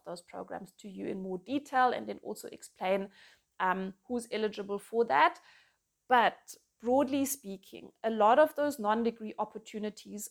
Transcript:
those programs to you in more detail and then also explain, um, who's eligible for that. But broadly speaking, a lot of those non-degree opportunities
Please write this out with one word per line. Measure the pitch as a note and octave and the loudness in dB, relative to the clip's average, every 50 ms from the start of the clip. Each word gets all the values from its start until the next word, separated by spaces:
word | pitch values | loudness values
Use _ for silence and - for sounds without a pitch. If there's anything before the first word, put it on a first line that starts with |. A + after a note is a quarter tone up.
| _ | _
those | E3+ F3 F3 | -14 -14 -14
programs | - - - F#3+ F#3+ F#3+ F3+ - F#3+ - _ - | -14 -14 -14 -14 -12 -10 -10 -12 -12 -14 _ -18
to | - G#3 | -18 -16
you | F#3+ F#3+ G3 | -12 -8 -8
in | - G#3+ F#3+ F#3 | -6 -6 -6 -6
more | F#3+ F#3 F3+ - | -6 -8 -8 -6
detail | - C4+ C#4+ C#4+ - C#4 B3+ B3+ B3 | -6 -6 -6 -4 -2 2 2 4 4
and | A#3 - A3 | 2 -2 -6
then | G#3 G3+ - - | -8 -10 -10 -10
also | - A3 - - - | -12 -12 -12 -12 -16
explain, | - - - - _ - F#3+ F#3 G3 G3 G3 G3+ - - - - _ _ _ _ _ - | -16 -18 -20 -20 _ -6 -2 0 0 0 -2 -6 -12 -18 -20 -20 _ _ _ _ _ -2
um, | F#3+ F#3 F#3 F#3+ F#3+ F#3+ F#3+ _ _ | 0 0 0 0 -4 -6 -10 _ _
who's | - B3 A#3+ A#3 A#3 | -6 -6 -6 -4 -4
eligible | - G#3+ A3 G#3 G3 G#3 G3 G3+ G3+ | -4 -2 -2 -2 -4 -6 -6 -6 -6
for | G3+ - - - A#3 A#3 | -8 -8 -2 0 0 2
that. | - C4 C#4+ D#4 F4+ E4+ - - _ _ _ _ _ _ _ _ _ _ _ _ - | 4 4 6 6 4 2 -2 -10 _ _ _ _ _ _ _ _ _ _ _ _ 4
But | B3+ A#3+ G#3+ F3+ - - _ - - - _ _ _ _ G#3+ | 4 6 6 4 2 -2 _ -20 -20 -20 _ _ _ _ -2
broadly | A#3 B3+ C4+ D4 C4 C#4+ C#4 C4+ | 2 2 4 4 2 2 0 0
speaking, | - - - - G3 G3 F#3+ - - - - - - - _ - | -2 -4 -6 -10 -12 -12 -12 -14 -18 -18 -18 -18 -20 -14 _ -4
a | A3+ | -2
lot | A3+ G#3+ G3+ G#3+ B3 | 2 6 6 8 8
of | D4 D#4 D4+ - | 8 6 4 2
those | C#4+ D4 D4 C#4+ | 0 -2 -2 -2
non-degree | A#3 G#3 G#3 G#3+ A#3 A#3 A#3 A#3 - G#3+ G#3+ - - | -2 0 0 0 2 0 0 -2 -4 -8 -10 -6 -6
opportunities | G#3+ G#3+ - G#3+ A3 - - G#3+ G#3 G#3+ G#3 - - G3+ G3 G#3 G#3 - | -6 -6 -8 -14 -16 -12 -10 -8 -8 -8 -8 -10 -14 -14 -12 -12 -12 -14